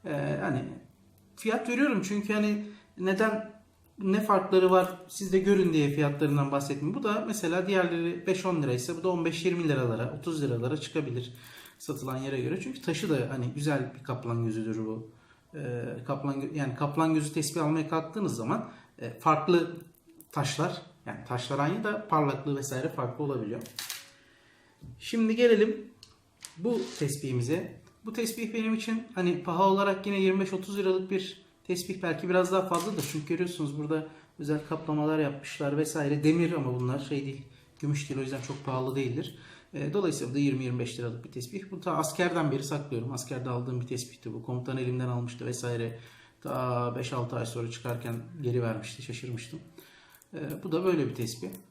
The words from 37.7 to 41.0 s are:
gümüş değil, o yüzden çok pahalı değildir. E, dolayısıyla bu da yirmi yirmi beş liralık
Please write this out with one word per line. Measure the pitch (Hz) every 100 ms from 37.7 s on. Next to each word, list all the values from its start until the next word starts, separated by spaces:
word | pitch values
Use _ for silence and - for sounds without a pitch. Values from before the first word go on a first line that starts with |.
| -
gümüş | 147 143 -
değil, | 139
o |
yüzden | 131 131
çok | 123 131
pahalı | - 131 131 135
değildir. | 127 127 - - - - -
E, | 147 143
dolayısıyla | 202 185 147 127
bu |
da | 139
yirmi | 143 127
yirmi | 127 123
beş | 120
liralık | -